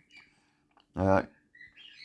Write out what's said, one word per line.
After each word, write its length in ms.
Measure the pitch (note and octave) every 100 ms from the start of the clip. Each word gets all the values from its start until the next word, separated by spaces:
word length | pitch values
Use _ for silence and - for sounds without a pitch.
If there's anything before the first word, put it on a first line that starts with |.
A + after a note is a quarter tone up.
| _ - - _ _ _ _ _ _ -
Uh, 280 | F#2+ F#2+ - _ _ - - _ - -